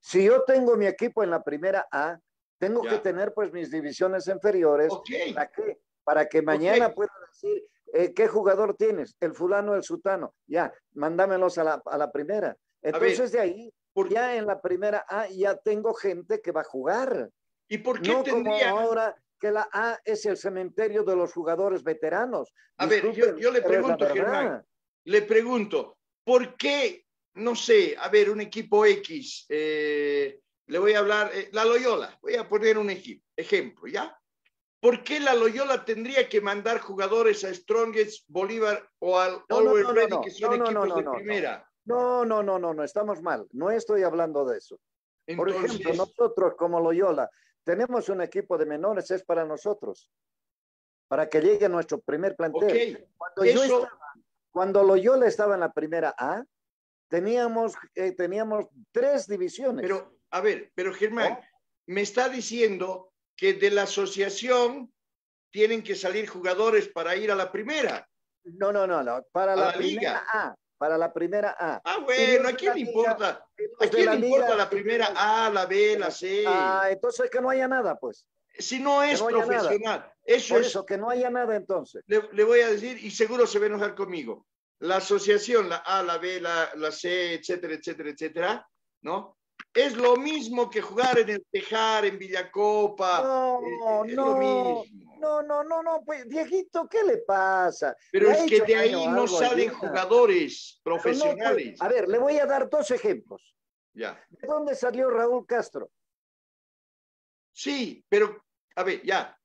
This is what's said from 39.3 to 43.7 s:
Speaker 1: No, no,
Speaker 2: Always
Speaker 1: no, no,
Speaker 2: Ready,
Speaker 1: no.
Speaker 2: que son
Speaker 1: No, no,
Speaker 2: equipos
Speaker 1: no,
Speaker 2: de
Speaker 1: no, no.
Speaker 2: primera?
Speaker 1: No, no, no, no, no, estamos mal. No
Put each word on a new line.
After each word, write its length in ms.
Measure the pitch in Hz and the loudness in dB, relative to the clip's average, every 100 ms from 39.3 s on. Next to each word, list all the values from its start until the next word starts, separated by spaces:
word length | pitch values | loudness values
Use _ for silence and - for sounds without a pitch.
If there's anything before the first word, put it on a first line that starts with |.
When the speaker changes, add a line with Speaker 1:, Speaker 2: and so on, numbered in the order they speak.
| 185 - | -4 -2
Speaker 1:
No, 120 | 226 | 2
no, 100 | 214 | 4
Speaker 2:
Always 120 | 214 | 4
Speaker 1:
no, 60 | 214 | 4
no, 40 | |
Speaker 2:
Ready, 160 | 226 226 | 2 2
Speaker 1:
no. 100 | 175 | 0
Speaker 2:
que 100 | 104 | -4
son 200 | - 226 | -4 -2
Speaker 1:
No, 60 | 240 | 0
no, 60 | |
Speaker 2:
equipos 240 | 233 214 196 | 0 0 -2
Speaker 1:
no, 80 | |
Speaker 2:
de 80 | 170 | -2
Speaker 1:
no, 80 | 143 | -4
no. 60 | 120 | -6
Speaker 2:
primera? 520 | 202 208 147 98 _ _ | -4 -4 -4 -8 _ _
Speaker 1:
No, 400 | - 240 247 247 | -4 -2 0 0
no, 200 | 233 214 | 0 0
no, 160 | 202 190 | 0 -2
no, 140 | 170 | -2
no, 80 | 156 | -4
estamos 360 | 143 208 214 180 | -4 -4 -4 -4
mal. 240 | 170 127 98 | -4 -4 -6
No 180 | 123 180 | -4 -2